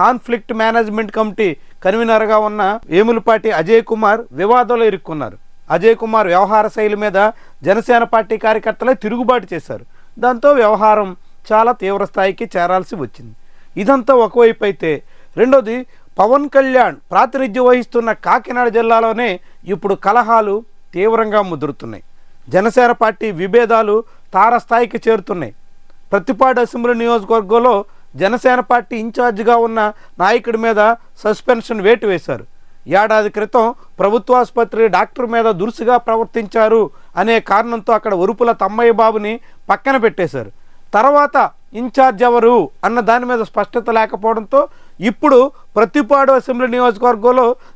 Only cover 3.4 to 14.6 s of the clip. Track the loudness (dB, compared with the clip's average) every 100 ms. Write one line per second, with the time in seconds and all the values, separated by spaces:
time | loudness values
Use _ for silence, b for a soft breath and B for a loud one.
3.4 | 0 -2 2 2 2 0 0 0 -4 -4
4.4 | 0 2 2 0 0 -2 -6 -8 -8 -12
5.4 | -20 -18 -4 0 2 2 0 -2 2 2
6.4 | 2 2 0 -2 -4 -2 -2 0 0 b
7.4 | b b -2 0 2 0 2 0 -2 -2
8.4 | -2 -2 -4 -4 -2 -2 -4 -2 0 0
9.4 | -2 -10 -10 -14 -16 -20 -20 -4 -2 2
10.4 | 2 4 2 2 2 2 0 -8 -18 -18
11.4 | 0 2 2 0 -4 -4 -4 -2 -2 -2
12.4 | -6 -2 -2 -2 -4 -10 -10 -12 -20 -20
13.4 | -20 -20 -14 -4 0 0 2 2 2 4
14.4 | 2 2